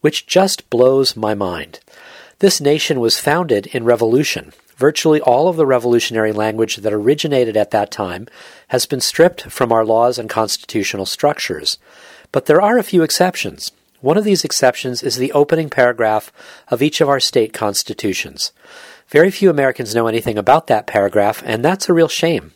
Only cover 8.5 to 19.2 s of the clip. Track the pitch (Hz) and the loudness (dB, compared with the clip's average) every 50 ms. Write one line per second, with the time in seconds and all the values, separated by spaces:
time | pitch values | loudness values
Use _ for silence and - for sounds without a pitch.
8.5 | - - _ _ - 123 - - - 127 - - - - 165 180 180 - - - | -20 -20 _ _ -4 -4 -4 -4 -6 -4 -4 -6 2 4 2 2 2 -2 -18 -16
9.5 | - - 131 117 117 113 110 107 113 113 117 123 123 123 113 110 - 113 110 101 | -4 -4 0 2 2 2 2 2 2 2 2 2 0 -2 -8 -6 -2 -2 -2 -2
10.5 | - - - - - 113 98 - - 101 95 - - - - 143 147 - - - | -4 -8 -10 -6 -4 -4 -4 -4 -4 -6 -6 -8 -6 0 0 0 0 -2 -6 -8
11.5 | 90 76 76 - - - _ _ - - - - - - _ _ - 139 - - | -8 -6 -6 -8 -8 -8 _ _ -20 -20 -20 -20 -20 -20 _ _ -4 -4 0 2
12.5 | 151 165 202 208 233 247 196 - - 180 165 156 - - 180 185 180 - - 95 | 4 4 4 4 2 2 0 0 0 0 2 2 2 0 0 0 0 -6 -10 -10
13.5 | 69 - - - _ _ _ _ _ _ - 131 160 202 214 214 196 175 - 147 | -10 -12 -16 -16 _ _ _ _ _ _ -2 0 0 2 2 2 0 0 0 -4
14.5 | - - - 127 123 - - 131 123 120 - - 123 127 127 139 - 147 147 147 | -2 2 2 2 0 0 -8 -8 -8 -6 -6 -6 -4 -2 -4 0 2 2 2 2
15.5 | 165 165 160 143 - - 123 123 123 117 117 107 107 107 - - _ _ - - | 2 -2 -2 -4 0 2 2 2 2 0 0 0 0 -2 -4 -6 _ _ -20 -20
16.5 | - - _ _ - 113 135 151 147 - 160 139 143 135 - - - 131 113 107 | -20 -20 _ _ -2 0 0 0 2 0 2 2 2 0 0 0 0 0 0 0
17.5 | - - 113 104 98 - - - 107 - - 104 92 - - - - - - - | -2 -4 -4 -4 -4 -4 -6 -8 -10 -6 -6 -6 -4 -4 -8 -10 -10 -10 -10 -10
18.5 | _ _ _ - - - - - - - _ _ - 147 | _ _ _ -20 -20 -20 -20 -20 -20 -20 _ _ 2 4